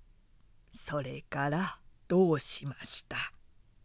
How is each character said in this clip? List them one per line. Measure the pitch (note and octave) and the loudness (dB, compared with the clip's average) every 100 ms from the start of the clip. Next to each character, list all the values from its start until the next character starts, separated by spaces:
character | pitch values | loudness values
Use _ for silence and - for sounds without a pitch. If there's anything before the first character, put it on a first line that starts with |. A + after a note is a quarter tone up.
| - - - - - - - | -20 -20 -20 -20 -20 -20 -20
そ | - - D3 | -12 -4 -4
れ | B2+ C3+ - | -4 -8 -8
か | C#3+ C#3+ | -2 0
ら | D3+ F#3+ - - - - | 2 -2 -6 -18 -20 2
ど | F3 F#3 | 6 6
う | D3+ | 4
し | - - C#3 | 0 -6 -6
ま | C3 | -10
し | - - - | -8 -10 -6
た？ | - - - - - - - | -6 -6 -10 -20 -20 -20 -20